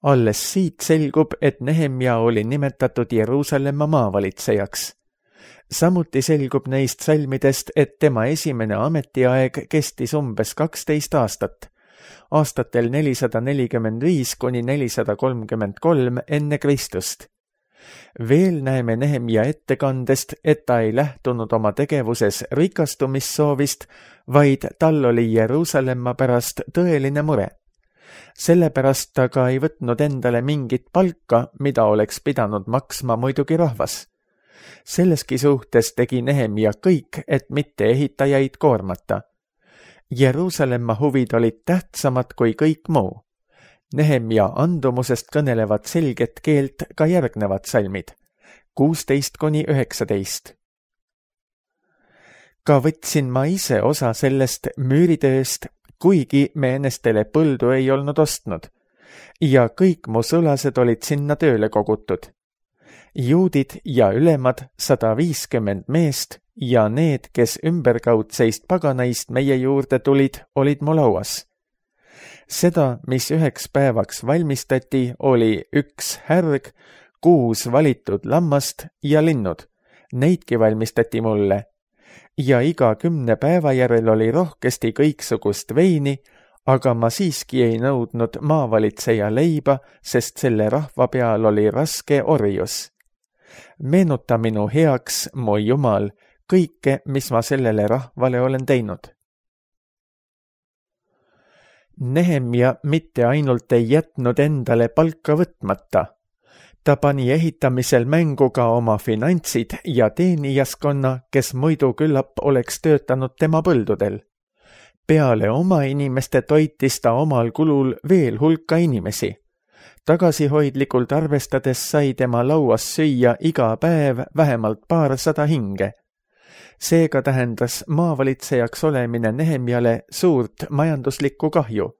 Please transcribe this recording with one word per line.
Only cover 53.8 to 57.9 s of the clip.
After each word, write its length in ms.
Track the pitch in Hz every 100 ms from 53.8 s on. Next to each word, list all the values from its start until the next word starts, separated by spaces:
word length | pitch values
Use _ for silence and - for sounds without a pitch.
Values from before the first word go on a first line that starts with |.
osa 320 | 107 151 123
sellest 560 | 110 139 135 131 - - -
müüritööst, 920 | 131 139 175 156 139 131 127 - - _ _ _
kuigi 520 | 175 190 131 139 139
me 240 | - 131 135
enestele 500 | 139 - 120 107 107
põldu 460 | 151 156 131 120
ei 180 | 131 131